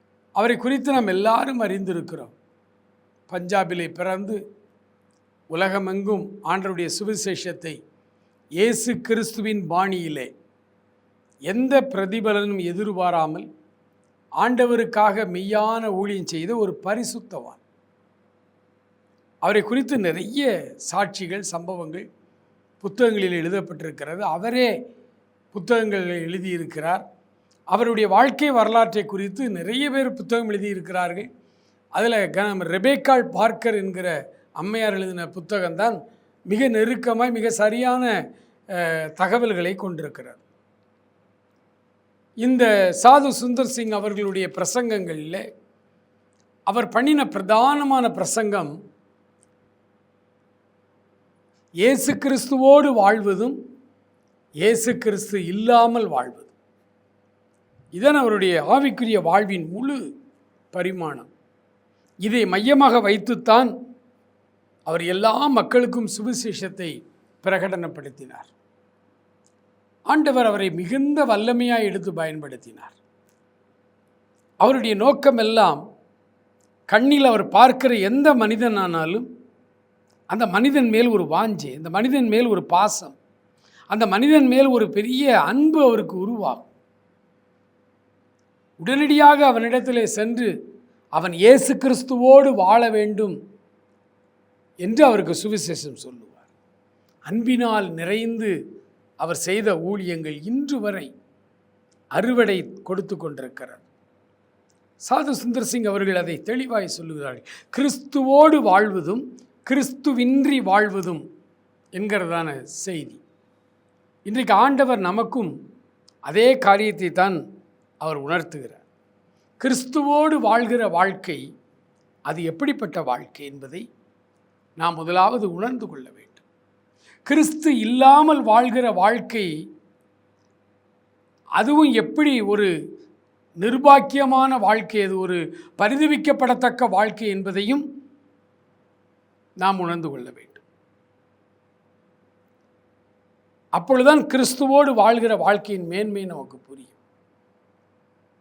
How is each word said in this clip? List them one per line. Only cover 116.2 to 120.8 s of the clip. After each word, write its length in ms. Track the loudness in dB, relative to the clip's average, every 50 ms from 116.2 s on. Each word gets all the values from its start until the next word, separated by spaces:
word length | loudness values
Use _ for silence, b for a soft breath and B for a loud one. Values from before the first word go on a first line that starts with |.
அதே 380 | -14 -2 2 4 6 6 6 4
காரியத்தை 520 | 4 4 4 4 2 -2 -2 -4 -6 -4
தான் 360 | 0 0 0 0 0 -6 -8 -12 -20 -20 _ _ _ _ _ _ _ -10
அவர் 240 | -8 -8 -6 -8
உணர்த்துகிறார். 640 | -6 -4 -4 -4 -4 -6 -14 -16 -18 -18 -20 _ _ _ _ _ _ _ _ _ _ _ _ _ _ _ _ -6 -2
கிறிஸ்துவோடு 680 | -2 -2 -2 -4 -4 -4 -2 0 2 2 4 4 4 2
வாழ்கிற 540 | 2 2 2 2 2 2 0 0 0